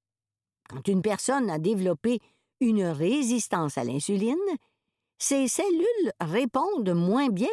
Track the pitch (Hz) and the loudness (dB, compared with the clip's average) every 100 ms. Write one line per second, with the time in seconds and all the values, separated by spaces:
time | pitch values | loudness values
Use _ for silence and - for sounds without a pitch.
0 | _ _ _ _ _ _ - 135 185 190 | _ _ _ _ _ _ -16 -8 -2 0
1 | 214 196 - 269 226 156 165 214 185 165 | 0 -2 0 0 0 -2 0 0 0 0
2 | 226 240 _ _ _ - 240 214 180 147 | 0 -2 _ _ _ -2 2 2 0 0
3 | 170 285 240 247 - 190 151 - 120 135 | 0 0 0 -2 -2 -2 -2 -2 -4 -4
4 | - 202 220 311 392 311 _ _ _ _ | -2 0 0 0 -2 -4 _ _ _ _
5 | _ - - 277 262 - 403 330 403 466 | _ -6 -2 0 0 0 0 2 2 0
6 | 285 - 165 196 277 262 339 381 190 170 | -2 -2 -2 0 0 0 0 0 0 2
7 | 175 226 277 185 277 | 2 2 2 0 0